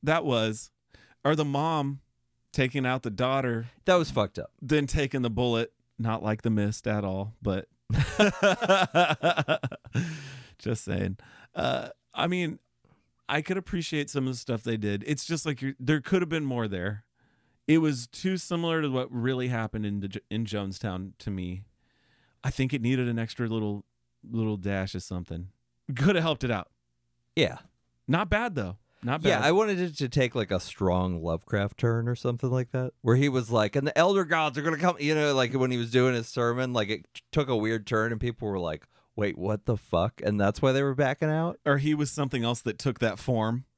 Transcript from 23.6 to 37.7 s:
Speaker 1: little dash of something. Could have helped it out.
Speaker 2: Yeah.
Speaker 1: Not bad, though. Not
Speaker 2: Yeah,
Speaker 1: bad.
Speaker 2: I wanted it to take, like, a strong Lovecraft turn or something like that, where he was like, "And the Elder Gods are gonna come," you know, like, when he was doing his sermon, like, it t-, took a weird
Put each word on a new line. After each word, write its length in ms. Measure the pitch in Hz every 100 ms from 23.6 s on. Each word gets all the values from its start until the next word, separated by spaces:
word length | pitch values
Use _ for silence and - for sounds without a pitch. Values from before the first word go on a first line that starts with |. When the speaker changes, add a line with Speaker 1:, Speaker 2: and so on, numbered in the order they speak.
| 107 101 - _ _ _ -
Speaker 1:
little 280 | 113 110 104
dash 360 | 95 98 95 92
of 60 |
something. 460 | - 92 87 87 90 _ _ _ - 127
Could 200 | 139 190
have 80 |
helped 200 | 165 147
it 80 | 127
out. 180 | 107 - _ _ _ _ _ _ -
Speaker 2:
Yeah. 220 | 123 - - _ _ _ -
Speaker 1:
Not 220 | 156 190
bad, 240 | 208 240
though. 240 | 156 95 92 _ _
Not 220 | 120 147
Speaker 2:
Yeah, 160 | 170 156
Speaker 1:
bad. 80 | 135
Speaker 2:
I 40 |
wanted 280 | 180 220 190
it 180 | 180 147
to 120 | 135
take, 260 | 143 127 127
like, 160 | 104
a 80 | 95
strong 640 | - - 95 90 92 87
Lovecraft 540 | 82 82 - 107 101 -
turn 300 | 117 117 117
or 80 | 123
something 340 | 123 120 131
like 200 | 127 123
that, 200 | 131 127 -
where 140 | 110 120
he 140 | 143
was 220 | 131 110
like, 240 | 117 107 143
"And 100 | 139
the 80 | 151
Elder 280 | 175 196 175
Gods 320 | 165 156 131
are 40 |
gonna 140 | 151 156
come," 180 | 175 175
you 140 | 143 156
know, 180 | 147 135
like, 180 | 127
when 160 | 131 127
he 60 | 123
was 140 | 117
doing 220 | 120 127 123
his 120 | 113
sermon, 460 | - 120 120 127
like, 160 | 123 101
it 160 | 107 -
t-, 80 | - _
took 160 | - 135
a 60 | 120
weird 300 | 110